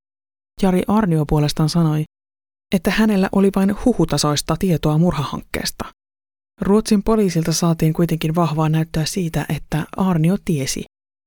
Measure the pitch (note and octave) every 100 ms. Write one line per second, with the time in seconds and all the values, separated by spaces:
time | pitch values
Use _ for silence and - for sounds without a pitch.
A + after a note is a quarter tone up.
0 | _ _ _ _ _ - G3 F#3 - G#3
1 | G#3 D#3+ D3 D3+ D3 - D#3 E3+ D#3+ D3+
2 | D#3 _ _ _ _ _ _ G3 - F3+
3 | A3 G3+ F#3+ G3 G3 F#3+ F#3+ G3+ - -
4 | D#3+ D3 D3+ D3 - D#3+ F#3+ D#3 D#3 D3+
5 | F3 D3 C3+ - - - - - - -
6 | _ _ _ _ _ _ F#3 G#3 - G#3
7 | G#3 A3 G3 E3+ E3 D#3+ E3+ E3 D#3+ D#3+
8 | E3+ D#3+ D#3+ E3 E3 D3+ D#3 D#3+ D#3+ E3
9 | D#3 - E3+ D#3 D3+ D3 - D3+ D3 -
10 | F#3+ E3+ D#3+ G3 - D#3 C3 - - _
11 | _ _